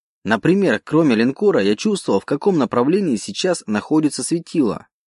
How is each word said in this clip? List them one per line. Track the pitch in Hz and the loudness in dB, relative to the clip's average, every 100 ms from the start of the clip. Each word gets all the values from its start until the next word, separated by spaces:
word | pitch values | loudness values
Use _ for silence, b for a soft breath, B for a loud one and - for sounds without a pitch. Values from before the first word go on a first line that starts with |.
| _ _ | _ _
Например, | - 113 156 190 185 104 | -2 0 2 2 2 0
кроме | - 151 160 | 0 2 2
линкора, | 110 117 135 202 160 | 2 0 0 0 2
я | 98 107 | 2 0
чувствовал, | 214 202 - 98 | -2 -2 0 -2
в | - | -2
каком | 147 202 175 | -2 0 0
направлении | 120 120 127 185 190 110 | 0 0 2 0 0 -2
сейчас | - 98 185 170 - | -4 -4 -2 -2 -4
находится | 104 - 156 151 - | -6 0 0 0 -2
светило, | 127 170 170 170 120 85 - _ | -4 -6 -4 -2 -2 -2 -10 _